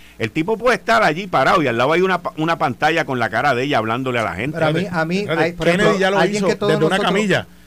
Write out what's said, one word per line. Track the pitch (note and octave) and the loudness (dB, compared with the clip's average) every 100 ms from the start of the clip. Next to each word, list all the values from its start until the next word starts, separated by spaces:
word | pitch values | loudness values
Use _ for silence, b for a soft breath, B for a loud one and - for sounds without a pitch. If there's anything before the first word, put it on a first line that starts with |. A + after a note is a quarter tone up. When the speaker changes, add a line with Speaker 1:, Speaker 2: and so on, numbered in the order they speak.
| B - | B -8
Speaker 1:
el | A2+ | -6
tipo | - D#3+ A3 | -4 -4 -2
puede | A#3+ A3 | 0 -2
estar | - A3+ | 0 2
allí | G3 D#3 G3 | 2 0 -2
parado | E3 C3+ G3 | 0 2 2
y | C#3 | 2
al | A#2 | 2
lado | B2+ | 2
hay | E3 | 2
una | F#3 F3 | 2 0
pa-, | - D3+ | -4 -4
una | D#3+ E3 | -2 0
pantalla | D3+ A#2+ - E3 | -2 0 0 0
con | C#3 B2+ | -2 -2
la | A2+ | -2
cara | A2 C#3+ | 0 0
de | A#2+ | 0
ella | C#3 C3+ | 0 0
hablándole | A2 A#2 C3 A#2+ | 0 -2 -2 -2
a | |
la | G#2+ | -2
gente. | E2+ C3 D#3+ | -2 -4 -2
Speaker 2:
Pero | D#3 | 0
a | |
mí, | D#3+ F3+ | 0 -2
a | F3 | -4
mí, | D#3+ F#3 | -2 -4
Speaker 3:
Espérate, | G#3 E3 | -2 -2
Speaker 2:
hay, | E3 | -2
por | F3 D#3+ | 0 0
Speaker 3:
Kennedy | F3+ | 2
Speaker 2:
ejemplo, | G#3+ G3+ | 2 2
Speaker 3:
ya | F#3+ | 2
lo | G3 | 2
Speaker 2:
alguien | F#3+ G#3 | 0 0
Speaker 3:
hizo | F#3+ | -2
Speaker 2:
que | D#3 | 0
todos | G#3 | 0
Speaker 3:
desde | D#3 D#3 | 2 2
una | F#3+ | 0
Speaker 2:
nosotros | F#3+ | 0
Speaker 3:
camilla. | F#3 G#3+ D3 - b | 0 0 0 -2 b